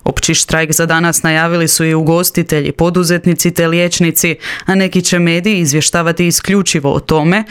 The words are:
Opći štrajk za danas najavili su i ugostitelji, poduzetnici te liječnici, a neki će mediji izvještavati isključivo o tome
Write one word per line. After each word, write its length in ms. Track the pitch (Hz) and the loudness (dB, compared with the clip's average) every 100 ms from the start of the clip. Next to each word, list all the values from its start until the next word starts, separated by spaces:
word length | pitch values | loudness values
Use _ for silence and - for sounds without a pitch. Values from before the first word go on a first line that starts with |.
Opći 300 | - - - | -6 -2 -2
štrajk 380 | 160 - 160 160 | -2 0 -2 0
za 140 | 160 165 | 0 0
danas 360 | 165 170 156 | 0 0 0
najavili 460 | 165 160 165 170 165 | 0 0 0 0 0
su 160 | - | 0
i 100 | 160 | 0
ugostitelji, 760 | 160 160 165 180 - 170 156 143 | 0 2 0 0 -2 -2 -2 -2
poduzetnici 800 | - 170 175 170 175 175 160 175 | 0 0 2 0 0 0 0 0
te 180 | 170 165 | 0 0
liječnici, 680 | 170 175 - 170 160 170 156 - - - | 0 0 0 0 0 -2 -2 -6 -6 -2
a 80 | |
neki 280 | 190 185 185 | 0 2 0
će 160 | 180 175 | 0 0
mediji 400 | 170 170 190 196 | 2 0 0 0
izvještavati 680 | 156 151 - 175 170 165 175 | 0 0 0 0 0 0 0
isključivo 680 | 165 - 196 180 165 143 | 0 0 0 0 0 0
o 80 | 143 | -2
tome 440 | - 160 156 196 214 | 0 0 2 0 -2